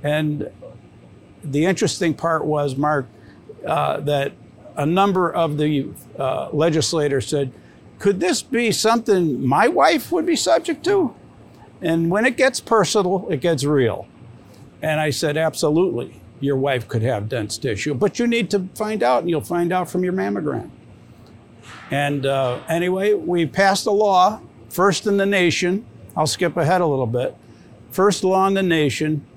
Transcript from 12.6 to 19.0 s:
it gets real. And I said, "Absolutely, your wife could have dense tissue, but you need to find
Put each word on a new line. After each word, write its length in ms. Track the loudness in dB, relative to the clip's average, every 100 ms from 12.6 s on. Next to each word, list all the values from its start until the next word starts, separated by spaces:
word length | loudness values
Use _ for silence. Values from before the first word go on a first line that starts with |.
| 2 2 4 2 2 -2 -2
it 100 | -2
gets 220 | 0 0
real. 420 | 2 2 2 0 -10 -20 -20 -20 -20 -20 -20 -8
And 180 | -4 0
I 120 | -2
said, 260 | -2 -2 0
"Absolutely, 840 | -2 0 0 2 0 -2 -8 -14 -20 -6
your 160 | -4 -2
wife 300 | 0 -2 -2
could 160 | -2
have 260 | -2 -2 -4
dense 280 | -6 -6 -6
tissue, 360 | -6 -4 -4
but 260 | -2 -2 0
you 80 | 0
need 220 | 0 0
to 160 | -2 -4 -6
find 260 | -6 0